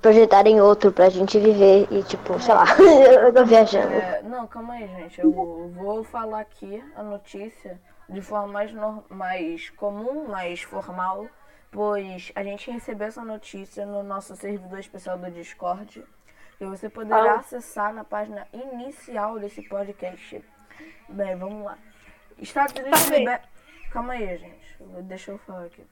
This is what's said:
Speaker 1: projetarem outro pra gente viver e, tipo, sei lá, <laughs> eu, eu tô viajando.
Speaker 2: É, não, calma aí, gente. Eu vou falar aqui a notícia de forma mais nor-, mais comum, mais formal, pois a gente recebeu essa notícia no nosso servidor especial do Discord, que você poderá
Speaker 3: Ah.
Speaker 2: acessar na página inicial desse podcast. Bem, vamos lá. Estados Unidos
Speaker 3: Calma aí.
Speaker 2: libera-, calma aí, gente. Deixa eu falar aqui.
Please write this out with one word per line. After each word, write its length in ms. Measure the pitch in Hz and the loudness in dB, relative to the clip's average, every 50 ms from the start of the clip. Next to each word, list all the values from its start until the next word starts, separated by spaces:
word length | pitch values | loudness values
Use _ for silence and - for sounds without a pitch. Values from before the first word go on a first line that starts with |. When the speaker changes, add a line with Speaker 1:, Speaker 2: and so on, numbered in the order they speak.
Speaker 1:
projetarem 600 | - 220 214 220 226 - - 196 196 214 220 214 | 6 6 8 8 6 8 6 6 6 6 6 8
outro 280 | 202 202 208 202 - 202 | 8 6 6 6 4 2
pra 180 | 190 - 180 185 | 4 6 4 4
gente 280 | 185 185 190 196 - 214 | 4 2 -4 0 0 2
viver 480 | 208 220 214 202 196 196 190 202 202 - | 4 4 4 6 6 6 6 6 4 2
e, 120 | 214 202 196 | -2 -6 -4
tipo, 340 | - - 185 - - 185 180 | -4 -10 -12 -8 -8 -8 -6
sei 140 | 190 240 220 | 2 2 4
lá, 100 | 190 180 - | 4 4 4
<laughs> 80 | - - | 6 8
eu, 400 | 370 370 320 269 269 254 254 254 226 | 8 10 10 10 10 10 8 8 6
eu 60 | 247 233 | 6 6
tô 100 | 254 247 | 6 6
viajando. 480 | 226 226 226 220 214 202 196 - - | 8 8 6 6 6 2 -2 -2 -2
Speaker 2:
É, 300 | - - 185 185 - - | -2 -4 -4 -4 -8 -10
não, 240 | - 214 240 254 233 | -10 -10 -12 -12 -14
calma 280 | 214 - 233 226 233 240 | -14 -16 -16 -16 -14 -14
aí, 120 | 240 220 196 | -14 -14 -16
gente. 320 | 185 185 165 175 _ - | -16 -18 -18 -20 _ -2
Eu 100 | 175 156 - - - 170 170 165 170 175 175 | -2 -2 0 0 -8 -10 -10 -16 -16 -16 -16
vou 280 | 175 185 196 214 220 220 | -12 -10 -10 -8 -10 -10
falar 360 | - - 240 226 220 214 214 | -12 -12 -12 -12 -10 -12 -12
aqui 420 | 214 _ _ _ - 196 196 220 262 294 - | -14 _ _ _ -18 -18 -16 -18 -18 -20 -20
a 60 | 208 | -18
notícia 760 | 208 208 202 202 202 _ - 196 202 220 _ _ _ 202 180 180 _ _ _ _ - _ | -16 -16 -16 -16 _ _ -18 -18 -18 -18 _ _ _ -20 -20 -20 _ _ _ _ -20 _
de 120 | 190 196 | -18 -16
forma 240 | 190 - 208 208 202 202 | -14 -10 -10 -10 -10 -10
mais 200 | 202 202 208 214 | -10 -10 -10 -10
nor-, 320 | 226 220 208 214 214 214 208 _ | -12 -12 -12 -12 -12 -14 _ _
mais 580 | 196 190 185 180 185 185 170 160 170 165 - - | -18 -14 -12 -10 -10 -10 -10 -12 -12 -14 -16 -20
comum, 560 | _ _ 202 202 202 208 220 247 277 302 311 247 | _ _ -12 -12 -10 -10 -12 -12 -12 -12 -12 -12
mais 340 | 202 190 185 175 175 175 | -12 -12 -12 -12 -12 -14
formal, 640 | - - 190 196 196 190 180 180 180 185 185 196 214 233 _ _ _ _ _ _ _ _ | -16 -16 -16 -16 -16 -14 -12 -10 -8 -8 -8 -10 -12 -18 _ _ _ _ _ _ _ _
pois 600 | _ 202 208 208 208 202 196 190 185 180 - - - | _ -8 -6 -6 -6 -8 -8 -12 -16 -18 -20 -16 -14
a 80 | - | -12
gente 280 | 202 202 202 208 - - | -12 -12 -14 -14 -14 -14
recebeu 380 | 240 233 - - 226 202 208 214 | -16 -14 -14 -16 -14 -12 -12 -14
essa 140 | 226 247 233 | -12 -16 -16
notícia 600 | 226 214 214 - - - 196 196 190 _ 208 202 | -16 -16 -18 -18 -20 -20 -20 -20 -18 _ -16 -14
no 180 | 202 202 202 | -12 -12 -12
nosso 320 | 202 202 196 196 196 - 202 | -12 -12 -14 -14 -14 -16 -20
servidor 420 | 185 - 202 208 202 185 180 190 196 | -18 -14 -14 -14 -14 -14 -16 -18 -18
especial 400 | 196 _ _ 190 - 190 180 180 | -18 _ _ -20 -14 -14 -14 -12
do 120 | 180 180 | -12 -16
Discord, 720 | 170 170 170 - - _ 185 175 180 196 208 208 _ 220 - _ _ _ _ _ _ _ - _ _ _ | -18 -18 -20 -20 -20 _ -10 -10 -10 -10 -12 _ _ -20 -20 _ _ _ _ _ _ _ -20 _ _ _
que 60 | 196 | -16
você 240 | 190 196 190 - 214 | -16 -14 -14 -16 -16
poderá 440 | _ 226 220 214 220 220 220 226 214 | _ -14 -8 -2 0 2 2 2 0
Speaker 3:
Ah. 60 | 233 | -2
Speaker 2:
acessar 520 | - _ - 247 233 - - 220 208 208 | -6 _ -16 -16 -16 -16 -12 -10 -10 -10
na 120 | 220 220 214 | -10 -12 -16
página 420 | _ 208 208 214 214 214 202 202 _ _ | _ -12 -12 -12 -12 -14 -20 -20 _ _
inicial 840 | 220 254 269 254 240 247 269 285 _ _ - 240 214 202 214 226 220 | -18 -18 -16 -16 -16 -16 -18 -20 _ _ -14 -10 -10 -10 -8 -10 -12
desse 220 | 202 208 208 - 302 - | -16 -16 _ -18 -18 -14
podcast. 760 | 202 202 202 196 202 _ - 180 180 175 - - - - _ _ _ _ _ _ _ - 311 320 311 _ _ _ | -12 -12 -12 -12 -14 _ -16 -16 -16 -18 -20 -20 -20 -20 _ _ _ _ _ _ _ -20 -20 -20 _ _ _ _
Bem, 280 | 302 196 202 190 185 | -10 -10 -8 -8 -8
vamos 280 | 180 185 196 208 214 208 | -12 -12 -14 -14 -16 -16
lá. 120 | 202 - _ _ _ _ _ _ _ _ _ _ _ _ _ | -18 -18 _ _ _ _ _ _ _ _ _ _ _ _ _
Estados 340 | - - - 285 277 285 - | -20 -10 -4 -4 -4 -4 -4
Unidos 260 | 269 254 269 302 - | -12 -6 -2 0 0
Speaker 3:
Calma 100 | - 294 | 0 0
aí. 60 | 302 285 | 0 -2
Speaker 2:
libera-, 240 | 247 247 247 247 - _ _ - _ _ _ _ - - | -2 -2 -6 -8 -12 _ _ -20 _ _ _ _ -14 -10
calma 200 | - 233 233 247 254 | -10 -10 -10 -10 -10
aí, 240 | 240 214 185 180 170 | -10 -10 -10 -10 -14
gente. 380 | 175 175 175 _ _ - - _ - 190 185 180 | -16 -20 -20 _ _ -20 -20 _ -20 -20 -20 -20
Deixa 280 | 185 190 185 190 - - | -18 -18 -18 -18 -18 -18
eu 40 | 196 202 | -20 -20
falar 240 | _ - 190 185 175 | _ -20 -20 -20 -20
aqui. 180 | 170 170 _ _ _ | -20 _ _ _ _